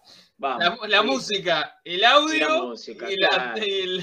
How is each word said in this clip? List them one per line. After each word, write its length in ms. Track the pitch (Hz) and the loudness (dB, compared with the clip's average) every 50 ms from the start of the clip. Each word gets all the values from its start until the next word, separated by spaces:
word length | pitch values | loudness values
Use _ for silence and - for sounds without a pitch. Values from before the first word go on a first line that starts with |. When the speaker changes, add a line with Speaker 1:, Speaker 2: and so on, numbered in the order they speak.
| _ - - - - _ _ - | _ -20 -20 -20 -20 _ _ -6
Speaker 1:
Vamos. 420 | 139 135 127 127 170 175 - 202 | -4 -4 0 0 0 0 0 -2
Speaker 2:
La, 80 | 214 208 | -2 2
la 120 | 202 202 | 2 2
Speaker 1:
Sí. 40 | 214 | 4
Speaker 2:
música, 760 | 247 269 247 - - 208 190 170 180 165 151 143 - - _ - | 2 0 -2 -4 -4 -4 -2 0 0 0 0 -2 -4 -10 _ -12
el 200 | 156 175 185 214 | -8 -2 2 4
audio 300 | 240 269 294 294 311 311 | 6 6 6 4 2 0
Speaker 1:
Y 60 | 311 | 0
la 220 | 302 311 311 - | 0 2 0 0
música, 500 | - - - - - - 107 104 - - | -2 -4 -8 -10 -12 -14 -12 -10 -8 -6
Speaker 2:
y 40 | 98 | -2
la, 120 | - 135 127 | 0 2 2
Speaker 1:
claro. 360 | - - 123 120 113 220 214 | 2 0 -2 -4 -6 -6 -4
Speaker 2:
y 360 | 202 196 190 185 185 185 185 | -4 -4 -4 -4 -4 -6 -6